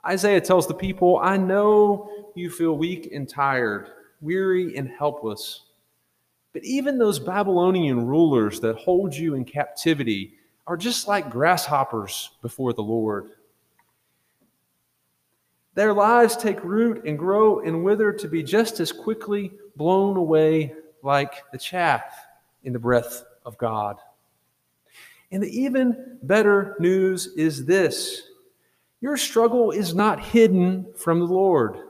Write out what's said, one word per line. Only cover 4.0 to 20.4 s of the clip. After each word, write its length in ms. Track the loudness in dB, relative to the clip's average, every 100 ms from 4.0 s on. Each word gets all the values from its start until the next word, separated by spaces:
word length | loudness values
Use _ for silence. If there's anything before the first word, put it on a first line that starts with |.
| _ _
weary 560 | -6 -2 0 0 -2 -6
and 120 | -10
helpless. 760 | -4 -4 -4 -8 -8 -12 -16 _ _ _ _ _ _ _ _ _
But 100 | -16
even 360 | -6 -4 -2 0
those 200 | 0 0
Babylonian 880 | -2 -2 2 2 4 2 2 0 0
rulers 540 | 4 4 4 2 0
that 160 | -4 -2
hold 400 | 0 0 0 -4
you 180 | -4
in 100 | -4
captivity 960 | -6 -6 -6 -4 -2 0 -2 -4 -6 _ _ _ -10
are 80 | -6
just 320 | -4 -4 -2
like 220 | -4 -2
grasshoppers 1000 | 0 2 2 0 -2 0 -4 -8 -10 -14 _
before 320 | -14 -6 -4
the 100 | -4
Lord. 500 | -4 -2 -2 -4 -8 -20 _ _ _ _ _ _ _ _ _ _ _ _ _ _ _ _ _ _ _ _ _ _ _
Their 180 | 0 2
lives 440 | 4 4 6 4 2
take 260 | -4 -4
root 420 | -2 2 2 0
and 140 | -6 -4
grow 400 | 0 4 4 4
and 240 | -2 -2
wither 300 | 0 2 0
to 160 | -2 -4
be 160 | -6
just 340 | -2 0 0 -2
as 140 | -6
quickly 680 | -6 -8 -8 -4 -6 -6 -14 -20
blown 420 | -6 0 2 2 0
away 560 | 2 4